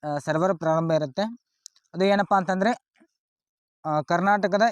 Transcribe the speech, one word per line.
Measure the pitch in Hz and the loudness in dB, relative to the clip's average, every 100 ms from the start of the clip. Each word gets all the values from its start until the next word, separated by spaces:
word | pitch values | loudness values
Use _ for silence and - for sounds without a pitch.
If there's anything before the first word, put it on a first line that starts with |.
ಆ, | 151 147 | -8 -6
ಸರ್ವರ್ | 156 156 185 170 | -4 0 0 -2
ಪ್ರಾರಂಭ | 160 160 165 | -2 0 0
ಇರುತ್ತೆ. | 156 147 131 220 240 _ _ - _ _ | 0 -2 -4 -6 -8 _ _ -20 _ _
ಅದು | 175 | -2
ಏನಪ್ಪಾ | 196 202 196 196 | 0 2 2 0
ಅಂತಂದ್ರೆ, | 180 185 208 240 _ _ _ _ _ _ _ _ _ _ | 0 0 0 -2 _ _ _ _ _ _ _ _ _ _
ಆ, | 156 151 | -4 -4
ಕರ್ನಾಟಕದ | 143 170 196 208 196 202 226 | 0 0 2 2 2 2 0